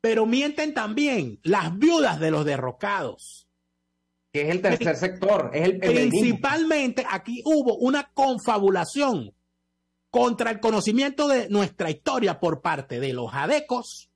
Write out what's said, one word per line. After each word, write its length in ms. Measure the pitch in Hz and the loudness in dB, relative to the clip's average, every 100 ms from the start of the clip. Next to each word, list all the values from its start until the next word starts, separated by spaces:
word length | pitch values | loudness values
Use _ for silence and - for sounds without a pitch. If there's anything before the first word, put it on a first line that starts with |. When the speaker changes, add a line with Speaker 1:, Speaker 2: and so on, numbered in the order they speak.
Speaker 1:
Pero 240 | 233 226 220 | 2 2 2
mienten 460 | 247 285 294 302 294 | 2 0 -2 -4 -4
también 640 | 214 220 294 240 131 104 | -4 -2 0 0 -4 -6
las 320 | 160 202 160 185 | 0 0 0 2
viudas 420 | 302 339 262 156 | 4 4 2 0
de 100 | 160 | 0
los 160 | 156 151 | 0 0
derrocados. 1000 | 135 127 - 202 196 135 - - - _ _ _ _ _ _ _ _ _ | -2 -4 -6 -4 -4 -4 -10 -18 -20 _ _ _ _ _ _ _ _ _
Speaker 2:
Que 100 | 147 | -4
es 80 | 147 | -2
el 140 | 180 | 0
tercer 240 | 190 165 170 | 0 0 0
Speaker 1:
Pri-, 80 | 147 | -2
Speaker 2:
sector, 560 | 185 185 190 202 113 | -4 -2 0 2 0
es 100 | 147 | 0
el, 80 | 180 | 0
el 60 | 185 | 2
del 140 | 190 | 2
mismo. 160 | 240 247 | 2 4
Speaker 1:
principalmente 960 | 190 240 - 277 302 320 311 262 247 254 | 4 2 2 0 0 0 0 0 -2 -4
aquí 360 | 190 - 240 285 | -6 -6 -6 2
hubo 320 | 311 247 - | 2 2 0
una 340 | 247 285 - - | 0 0 -4 0
confabulación 1160 | 269 240 - 214 196 190 175 277 285 202 107 _ _ _ _ _ _ _ _ | 0 2 0 2 4 2 -2 0 0 0 -6 _ _ _ _ _ _ _ _
contra 400 | 247 240 220 226 | 2 2 2 -2
el 100 | 214 | 0
conocimiento 680 | 226 220 202 226 277 277 294 | 0 0 2 2 0 0 2
de 220 | 262 220 | 2 2
nuestra 420 | 202 196 - 170 | 0 0 -2 -6
historia 480 | 156 - 269 196 165 | -4 -2 0 0 0
por 200 | 175 156 | -2 -2
parte 380 | 175 151 - 120 | -4 -4 -6 -6
de 140 | 135 | -4
los 160 | 123 117 | -4 -6
adecos 800 | 139 156 294 294 247 - - - | -4 0 -2 -2 -6 -6 -18 -20